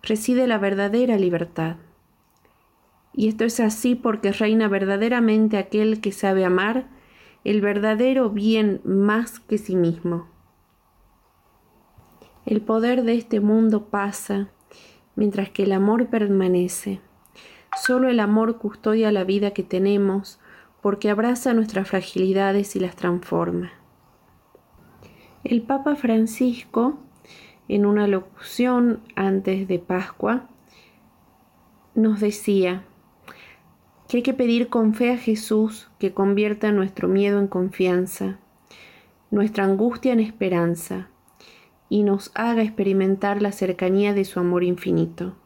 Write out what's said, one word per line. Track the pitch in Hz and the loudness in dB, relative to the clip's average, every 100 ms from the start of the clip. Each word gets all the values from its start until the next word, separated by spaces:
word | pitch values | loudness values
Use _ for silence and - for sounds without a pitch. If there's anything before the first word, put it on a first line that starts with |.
reside | - 220 220 247 254 | -2 -4 0 0 2
la | 214 | 0
verdadera | 196 196 202 226 247 214 | 0 0 0 2 2 2
libertad. | 180 170 170 - 160 165 - _ _ _ _ _ _ _ _ _ _ _ _ | 2 0 -4 -4 -6 -6 -16 _ _ _ _ _ _ _ _ _ _ _ _
Y | - 214 | -2 -2
esto | 220 226 | 0 -2
es | 226 | 2
así | 220 214 247 247 | 0 0 -2 0
porque | 233 220 202 | -2 -2 -2
reina | 196 214 220 214 | 0 2 2 2
verdaderamente | 196 190 196 226 247 226 214 214 208 | 0 0 0 0 2 2 4 2 0
aquel | 190 214 214 214 | -2 0 0 0
que | 214 | -4
sabe | 196 196 190 185 | -2 0 2 2
amar | 185 202 247 254 - _ - - _ | 2 0 -2 -6 -18 _ -20 -20 _
el | 208 208 | -2 0
verdadero | 202 202 214 214 254 262 233 | 0 0 0 2 2 2 0
bien | 208 214 220 214 190 | 0 2 2 2 0
más | - 190 202 214 233 - | 0 2 2 2 -2 -10
que | - 214 | -6 -4
sí | 214 185 | -2 0
mismo. | 170 165 175 170 - _ _ _ _ _ _ _ _ _ _ _ _ _ _ _ _ _ _ _ - _ - | 0 0 -4 -6 -8 _ _ _ _ _ _ _ _ _ _ _ _ _ _ _ _ _ _ _ -20 _ -4
El | 214 | -2
poder | 214 220 233 254 | 0 0 2 0
de | 233 233 | 2 0
este | 226 208 | 0 0
mundo | 208 220 226 214 208 | 2 4 4 2 -2
pasa, | 202 202 196 - 196 202 _ _ - - - _ - | -4 -4 -6 -6 -4 -6 _ _ -20 -20 -20 _ -2
mientras | 208 202 196 | -2 0 -6
que | - | -2
el | 196 | 0
amor | 190 196 233 247 | 2 2 2 0
permanece. | 226 202 196 185 180 180 - 202 196 _ _ _ - - - _ - | 0 2 2 2 2 0 -4 -8 -10 _ _ _ -20 -20 -20 _ -8
Solo | - 254 262 | 0 2 4
el | 240 | 2
amor | 208 214 226 226 | 4 2 2 -2
custodia | 208 - 220 220 220 | -6 -4 0 2 2
la | 208 | 2
vida | 185 202 202 | 0 0 0
que | 202 | -4
tenemos, | 185 185 196 202 196 190 196 - - - - _ | -4 0 2 2 2 -2 -6 -20 -20 -20 -20 _
porque | 202 202 214 | -4 -2 -2
abraza | 208 240 247 262 | 0 0 0 2
nuestras | 233 220 190 190 | 2 0 -2 -2
fragilidades | 190 180 185 185 190 196 202 196 190 | -4 -4 -2 0 2 2 0 -2 -4
y | |
las | 185 - | -4 -2
transforma. | 180 175 - 170 170 175 180 - _ _ _ _ _ _ _ _ _ - - - - - - - | -2 -2 -2 -4 -2 -4 -8 -14 _ _ _ _ _ _ _ _ _ -20 -20 -20 -20 -20 -20 -14
El | - 240 | -2 -2
Papa | 233 269 285 294 | 0 -2 -2 -2
Francisco, | 233 220 220 - 254 233 - 226 247 311 - _ - - - _ - | 0 2 0 0 -2 -2 -6 -2 -2 -2 -14 _ -20 -20 -20 _ -4
en | 202 202 | 0 2
una | 208 208 | 2 2
locución | 190 185 - - - 247 247 240 226 - - | 0 -4 -20 -12 -2 0 2 2 0 -6 -4
antes | 196 190 190 190 190 | 0 0 -2 -4 -2
de | 180 | -4
Pascua, | 180 185 190 - - 247 - - _ - - _ _ _ _ _ _ _ _ _ _ - | -2 -4 -4 -6 -2 -2 -6 -20 _ -20 -20 _ _ _ _ _ _ _ _ _ _ 0
nos | 220 208 | 0 2
decía | 208 208 - 196 180 185 - _ _ _ - - - - _ _ _ _ - | -2 -2 0 2 2 -2 -10 _ _ _ -20 -20 -20 -20 _ _ _ _ -4
que | 240 | -2
hay | |
que | 247 | 0
pedir | 262 247 233 240 | 0 2 2 0
con | 240 220 | 2 2
fe | 214 247 | 2 0
a | 240 | 0
Jesús | 233 214 - 214 220 214 - _ | 0 -2 0 0 0 -4 -20 _
que | 190 | -4
convierta | 185 196 202 214 208 214 | 0 2 2 0 0 0
nuestro | 208 190 - 185 | 0 0 -2 0
miedo | 196 202 202 | 2 2 2
en | 196 | 0
confianza, | 185 185 - 185 180 185 - 190 190 _ _ _ - - - _ _ _ | -2 -4 0 0 0 -2 -6 -8 -8 _ _ _ -20 -20 -20 _ _ _
nuestra | 208 208 208 | 0 0 0
angustia | 196 196 233 240 262 | 0 2 0 0 0
en | 240 | 2
esperanza, | 220 - 190 175 170 170 - 185 185 _ _ _ - - _ _ _ | 0 -2 -2 0 0 -2 -6 -10 -10 _ _ _ -20 -20 _ _ _
y | 208 | 0
nos | 208 196 - | 2 0 -4
haga | - 233 233 | -4 -2 0
experimentar | 214 220 196 196 190 196 202 202 | 0 0 0 2 2 0 -2 0
la | 208 | -2
cercanía | 202 185 180 185 190 202 | -2 -4 -2 0 2 2
de | 202 196 | 0 -2
su | - | -2
amor | 175 175 | 0 0
infinito. | 180 175 185 170 165 165 180 190 | 0 -2 0 0 0 -4 -10 -12